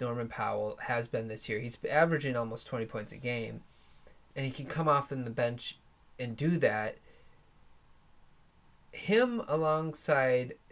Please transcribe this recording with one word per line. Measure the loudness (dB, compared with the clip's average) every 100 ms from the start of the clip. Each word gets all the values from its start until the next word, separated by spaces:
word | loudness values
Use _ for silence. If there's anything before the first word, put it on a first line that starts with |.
Norman | -4 -4 -6
Powell | -4 -2 -2 -4 -4
has | -2 -2 -2
been | -4 -4
this | -8 -4
year, | -4
he's | -4 -6 0
averaging | 4 4 4 0
almost | -2 -2 -6 -6
twenty | -6 -4
points | -6 -8
a | -6
game, | -4 -4 -6 -10 -16 -20 -20 -20 -20 -20 -14
and | -6 -6
he |
can | -6
come | -6 0 4
off | 2 2
in | -4
the | -4
bench | 0 0 -2 -8 -12 -20 _ _ -8
and | -8
do | 0 2 4
that. | 4 2 -2 -6 -16 -20 -20 -20 -20 -20 -20 -20 -20 -20 -20 -20 -20 -20 -20 _ -20 -20 -18
Him | -8 2 4 4 2 0
alongside | 2 4 2 0 -4 2 4 6 4 2 -8 -16